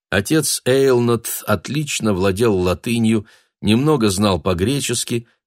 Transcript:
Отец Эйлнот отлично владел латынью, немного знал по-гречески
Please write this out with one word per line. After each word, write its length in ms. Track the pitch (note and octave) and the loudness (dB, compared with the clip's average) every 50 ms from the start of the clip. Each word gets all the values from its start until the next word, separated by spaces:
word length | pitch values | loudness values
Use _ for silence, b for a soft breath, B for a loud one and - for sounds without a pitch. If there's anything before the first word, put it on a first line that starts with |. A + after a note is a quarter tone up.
| _ _ | _ _
Отец 520 | F2+ G2+ G#2 - D#3 D#3+ D3 - - - - | -2 -2 0 0 0 0 0 -2 -4 -2 0
Эйлнот 800 | B2+ B2+ C3+ C3+ C3+ B2 A#2+ A#2+ A#2+ A#2 A2+ - - - - - | 0 2 4 4 4 4 4 4 2 0 0 -2 -8 -10 -8 -4
отлично 680 | - G#2 E2+ - - B2+ D3+ D3+ - - - A#2 G#2+ G2 | -2 -2 -2 -2 -6 -6 -6 -4 -4 -6 -4 -2 -2 0
владел 420 | F2+ G2 G2 F#2 G2 A#2+ A2+ G2 | 0 0 0 0 2 0 2 2
латынью, 720 | F2+ F2+ F#2 F2 - - A#2+ A#2 A#2 A2+ A2 A2+ G#2+ G#2 b b b b b b _ | 2 0 0 -2 -2 -4 -4 -2 0 2 2 2 0 -2 b b b b b b _
немного 480 | - G2+ A2 B2 C#3+ D#3 D3+ B2+ A2 G#2 | 0 2 2 4 4 2 2 2 2 0
знал 300 | F2+ G2 G#2+ G2+ F#2 E2 | 0 0 0 0 0 0
по-гречески 880 | - G2 F#2 E2 F#2+ B2 C#3+ C#3 - - B2 - - - B2 A#2 b b b b b | 0 -2 -2 0 0 -2 -2 -2 -4 -4 -4 -6 -4 -6 -6 -8 b b b b b